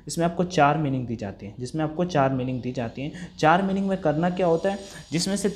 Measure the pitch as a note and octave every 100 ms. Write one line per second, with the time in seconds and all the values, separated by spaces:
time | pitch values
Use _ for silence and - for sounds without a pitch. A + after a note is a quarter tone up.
0 | - E3+ E3+ F3 F3+ E3 C#3+ D#3 D3 C3
1 | A#2+ A2+ G2+ F#2 G2+ A2 B2 D#3 D#3 D#3
2 | F3 D3+ C3+ C3+ B2+ B2+ B2 B2 A#2 -
3 | C#3+ - - - D#3 F3 G3 G3 G3 F#3+
4 | D#3+ D3 F3+ F3+ F3+ E3 G3 G3+ - -
5 | - D#3+ F#3 G3 G3+